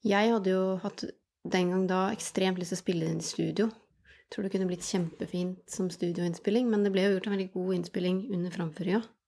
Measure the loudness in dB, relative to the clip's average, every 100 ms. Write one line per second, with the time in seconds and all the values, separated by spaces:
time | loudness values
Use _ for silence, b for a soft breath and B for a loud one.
0 | 2 4 4 4 2 2 2 0 -4 -8
1 | -12 -12 _ _ -2 2 2 2 2 2
2 | 0 -2 -2 0 2 0 -4 -4 -2 0
3 | 0 -2 -4 -2 -2 2 0 -2 _ _
4 | b b b -6 -4 -2 -2 -4 -2 -2
5 | -2 -4 -6 -4 -4 -6 -12 -4 -4 -2
6 | -4 0 -2 -2 0 2 2 2 4 4
7 | 4 2 0 -2 -2 -4 0 0 -2 -2
8 | 0 0 -2 -4 -4 -4 -6 -4 0 0
9 | -2 _